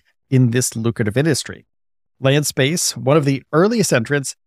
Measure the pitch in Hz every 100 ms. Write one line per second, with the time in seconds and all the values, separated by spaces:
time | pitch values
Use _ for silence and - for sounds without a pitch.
0 | _ _ - 131 123 123 - 117 113 110
1 | 104 110 160 127 - - _ _ _ _
2 | _ - 131 143 143 - 135 175 - 123
3 | 123 156 139 135 - 151 202 233 180 135
4 | 113 143 131 -